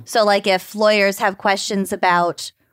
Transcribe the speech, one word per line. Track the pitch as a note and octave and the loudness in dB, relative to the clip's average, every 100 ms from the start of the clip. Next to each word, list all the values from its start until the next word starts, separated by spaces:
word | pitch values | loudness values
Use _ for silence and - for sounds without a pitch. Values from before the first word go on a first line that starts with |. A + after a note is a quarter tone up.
So, | A2+ A#3+ | -6 0
like, | G#3 G3+ G3 | 2 2 2
if | F#3 - | -2 -2
lawyers | G#3 G#3+ G#3+ G3 G3 | -2 2 2 2 0
have | G#3+ F#3+ | -2 -2
questions | G#3+ G3 - G3+ F#3 | -2 -2 -2 -4 -4
about | G3 F#3 F3 F3 - - - _ | -2 0 2 0 -4 -12 -18 _